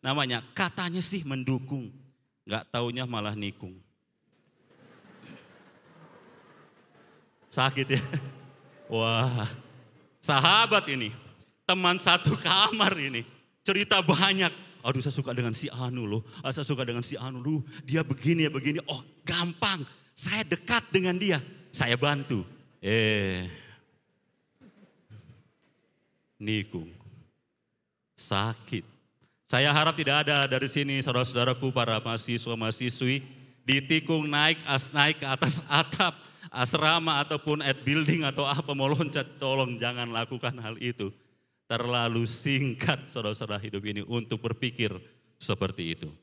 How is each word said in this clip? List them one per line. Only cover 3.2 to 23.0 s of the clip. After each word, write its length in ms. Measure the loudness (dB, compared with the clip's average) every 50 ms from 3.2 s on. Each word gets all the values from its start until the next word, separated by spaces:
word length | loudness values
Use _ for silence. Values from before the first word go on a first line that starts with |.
| -4 -4 -4 -4
nikung." 400 | -6 -6 -8 -8 -14 -14 -14 -16 -20 _ _ _ _ _ _ _ _ _ _ _ _ _ _ _ _ _ _ _ -20 -20 -20 -20 -20 -20 -20 -20 -20 -20 -20 -20 -20 -20 -20 -20 -20 -20 -20 -20 _ -20 -20 -20 -20 -20 -20 -20 -20 -20 -20 -20 -20 -20 -20 -20 -20 _ _ _ _ _ _ -20 -20 -20 -20 _ _ _ _ _ _ _
Sakit 360 | 0 2 2 2 2 0 0
ya? 160 | 2 2 0 0 -2 -6 -6 -6 -8 -14 -16 -20 -20 -20 -20 -20 -20 -20 -20 -12 -4
Wah, 560 | -2 0 2 2 2 2 2 2 0 0 -2 -4 -6 -10 -16 -20 -20 -20 -20 -20 _ -20 _ _ _ _
sahabat 720 | -2 2 2 4 6 6 6 6 6 6 4 2 2 2
ini, 240 | -4 -2 -4 -4 -6 -10 -18 -20 -20 -20 -20 _ _ _ _
teman 400 | 0 0 2 4 2 2 4 4
satu 320 | 4 4 4 4 2 0
kamar 600 | 0 2 2 4 6 4 4 4 2 2 2 2 0
ini, 280 | -4 -4 -4 -4 -6 -8 -14 -20 _ _ _ _ _
cerita 360 | 0 2 2 2 4 4 4 4
banyak. 520 | 4 4 4 6 4 4 4 2 0 0 -4 -18 -20 -20 -6 -2
"Aduh, 160 | -2 -2 0 -2
saya 80 | -2
suka 240 | -2 -2 -4 -2 -2
dengan 160 | -2 -2 -2
si 160 | -2 -4 -6
Anu 400 | -6 -6 -6 -6 -6 -4 -4 -4
loh, 160 | -2 -2 -4 -4 -6 -16 -10 -6
ah, 80 | -6 -4
saya 80 | -4 -2
suka 240 | -2 -2 -2 -2
dengan 160 | -4 -2 -4 -4
si 160 | -6 -8 -8
Anu 240 | -8 -8 -8 -6 -2
loh, 240 | -2 -2 -2 -2 -6 -12 -16 -8
dia 240 | -2 0 0 0
begini 400 | 0 -4 0 2 2 4 4 2
ya 40 | 0 0
begini, 240 | -2 -2 -2 -2 -2 -4
oh 160 | -6 -10 -10 -10 -16 -20 _ _
gampang, 560 | -2 0 0 0 -2 -2 0 0 0 2 0 -2 -8 -12 -20 _ _ _
saya 320 | -8 -6 -4 -2 -2 0
dekat 400 | -2 -2 -4 0 0 0 0 0 2 2
dengan 240 | 2 4 4 2 2
dia, 240 | 2 2 2 0 0 -6 -16 -20 -20 -14 -2
saya 240 | 0 4 4 4 4
bantu." 480 | 4 2 2 0 0 -2 -2 -2 -2 -4 -10 -20 -20 _ _ _
Eh, 720 | 0 2 4 4